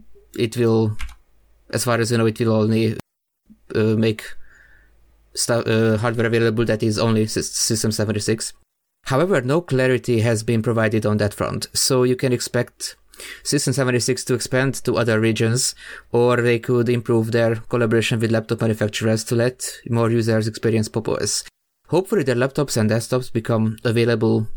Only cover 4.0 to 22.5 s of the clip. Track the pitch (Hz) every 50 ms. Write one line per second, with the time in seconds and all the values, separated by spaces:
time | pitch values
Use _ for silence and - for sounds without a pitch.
4 | 110 113 107 - - - - - - - - - - - - - _ _ _ _
5 | _ _ _ _ _ _ - - - - 120 117 117 113 110 110 113 113 110 107
6 | 117 120 113 117 117 113 117 117 117 117 110 117 117 110 110 107 113 110 104 -
7 | 110 113 113 110 110 107 - - - - - - - - 117 - - 110 107 -
8 | 104 107 104 104 - - 110 - - - - - _ _ _ _ _ _ _ _
9 | - - 139 135 170 190 196 139 120 127 147 175 175 - 131 127 131 127 127 113
10 | 113 123 120 113 107 120 113 107 110 123 117 110 110 127 110 113 110 107 110 110
11 | 107 104 107 104 104 101 - - 101 - 92 101 - - - - - - 135 127
12 | 123 127 127 123 135 127 123 117 - - - 120 120 - _ - - - - _
13 | _ _ - - - - - - - - 151 151 - 147 117 139 127 127 123 120
14 | 113 131 123 - - - 127 117 - - 131 127 135 135 123 - - 127 127 120
15 | 117 117 110 107 113 113 110 - 117 113 113 127 - - - - - - - -
16 | - - - 120 120 123 120 120 117 120 120 113 - - 123 120 117 120 123 117
17 | 113 - 117 113 113 113 113 117 117 113 117 113 - - 127 120 120 110 117 113
18 | 104 - 123 110 113 110 113 113 110 - 117 110 117 113 110 - 110 107 - -
19 | 113 113 110 110 - - 120 117 117 127 127 - - - - - - - 117 117
20 | 117 113 117 117 110 113 110 110 107 113 110 - - 113 110 110 107 - - 113
21 | 107 117 - - - - - - - - _ _ _ _ _ _ _ - 151 175
22 | 190 - 226 190 143 127 120 120 127 135